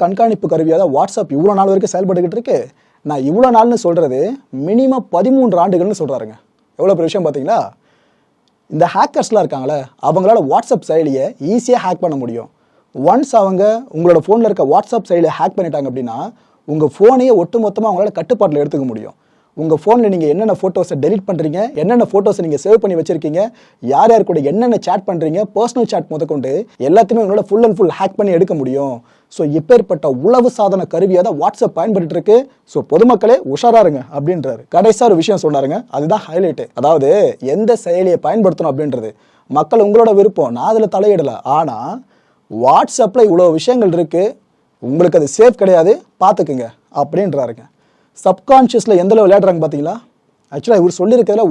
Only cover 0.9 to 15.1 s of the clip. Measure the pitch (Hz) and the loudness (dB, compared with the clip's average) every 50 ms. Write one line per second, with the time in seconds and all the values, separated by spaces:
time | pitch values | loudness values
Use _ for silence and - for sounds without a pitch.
0.9 | 131 143 185 190 - 226 190 147 135 143 165 202 202 190 190 196 196 196 220 190 | 0 0 -2 -2 -4 -6 -6 -4 -4 0 0 0 2 2 0 0 0 0 -2 -2
1.9 | - 175 196 185 190 170 175 175 160 233 233 277 196 135 110 135 _ _ _ _ | -4 -4 -2 -2 -2 -2 -2 -4 -4 -6 -6 -4 -4 -4 -4 -6 _ _ _ _
2.9 | _ _ - 147 151 139 131 143 165 220 262 254 233 220 226 240 240 214 - 175 | _ _ -10 -8 -6 -4 -4 -2 0 2 2 2 4 4 4 2 2 0 0 -2
3.9 | 170 180 165 135 127 135 160 214 269 - _ _ - 131 143 175 214 240 269 262 | 0 0 0 0 0 -2 -2 -4 -6 -10 _ _ -12 -8 -4 -2 0 0 2 2
4.9 | 262 262 - - - 170 190 262 269 269 254 233 185 175 165 156 185 170 180 202 | 0 -2 -4 -4 -2 -2 0 2 2 2 2 2 2 0 0 2 0 0 0 -2
5.9 | 208 - 160 131 135 120 110 107 107 - _ _ _ _ _ _ _ - 160 190 | -4 -4 -6 -6 -6 -8 -8 -10 -16 -20 _ _ _ _ _ _ _ -4 0 0
6.9 | 196 170 165 160 156 202 170 156 135 143 131 175 226 196 117 98 - _ _ _ | 0 0 0 -2 -2 -2 -2 -4 -4 -4 -4 -2 -2 -2 -4 -6 -10 _ _ _
7.9 | _ _ _ _ _ _ _ _ _ _ _ _ _ _ _ - - 156 170 170 | _ _ _ _ _ _ _ _ _ _ _ _ _ _ _ -8 -2 -2 -2 0
8.9 | - 190 254 294 - 302 220 - 226 208 165 139 147 135 127 139 151 143 127 - | 0 0 -2 -2 -2 -4 -4 -2 0 -2 -2 -2 -4 -6 -6 -6 -6 -6 -8 -10
9.9 | _ - - 139 160 185 185 196 233 220 156 131 160 214 233 - 262 175 - - | _ -6 -4 -2 0 2 2 2 2 2 2 0 0 -2 0 0 -4 -4 -2 -2
10.9 | 156 165 160 143 135 131 135 143 127 - 139 160 220 247 233 247 247 226 180 185 | -2 0 0 0 -2 -2 -4 -4 -6 -6 -4 -2 -2 -2 0 0 -2 0 0 -2
11.9 | 180 160 180 170 147 135 123 120 113 120 117 - _ _ _ _ _ _ _ _ | -6 -4 -4 -4 -4 -4 -8 -8 -10 -10 -12 -16 _ _ _ _ _ _ _ _
12.9 | - 131 135 165 208 262 302 - - 220 196 190 190 180 202 214 220 233 269 - | -10 -2 0 2 2 2 0 0 0 0 2 2 0 0 0 0 0 -2 -4 -10
13.9 | - 156 170 175 170 160 - 185 208 233 226 214 202 - 156 135 151 196 214 - | -6 0 2 4 4 4 2 2 0 2 2 0 0 0 0 2 2 0 0 0
14.9 | 233 226 - - | -4 -6 -4 -2